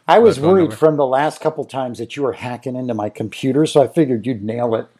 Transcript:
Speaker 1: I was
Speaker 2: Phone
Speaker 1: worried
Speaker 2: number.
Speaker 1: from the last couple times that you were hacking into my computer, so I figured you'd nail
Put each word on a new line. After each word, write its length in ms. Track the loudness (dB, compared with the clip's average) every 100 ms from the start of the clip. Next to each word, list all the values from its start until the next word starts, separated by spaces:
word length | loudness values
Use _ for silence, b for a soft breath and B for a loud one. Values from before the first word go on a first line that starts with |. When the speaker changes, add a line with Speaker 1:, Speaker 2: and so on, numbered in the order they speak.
| 2
Speaker 1:
I 120 | 4
was 180 | 6 4
Speaker 2:
Phone 100 | 2
Speaker 1:
worried 140 | 4
Speaker 2:
number. 120 | 2 2
Speaker 1:
from 180 | 2 2
the 80 | 0
last 360 | 0 -2 -2
couple 220 | -6 -4 -10
times 320 | -8 -8 -8
that 160 | -10 -6
you 80 |
were 100 | -4
hacking 420 | -4 -8 -8 -8 -8
into 160 | -6
my 160 | -6 -6
computer, 560 | -6 -10 -6 -2 0 2
so 180 | 4
I 40 | 4
figured 380 | 2 0 0 -4
you'd 160 | -6
nail 440 | -6 -4 -2 -2 -4 _